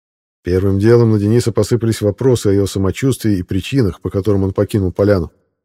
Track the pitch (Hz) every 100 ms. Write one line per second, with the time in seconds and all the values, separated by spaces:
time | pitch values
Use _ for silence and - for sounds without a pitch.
0 | _ _ _ _ - 92 98 98 107 120
1 | 117 107 101 117 117 - 104 123 113 110
2 | 104 98 127 120 107 98 98 101 95 -
3 | 139 120 110 98 87 95 - 135 104 82
4 | - 101 95 101 95 98 101 107 92 85
5 | 101 101 78 _ _ _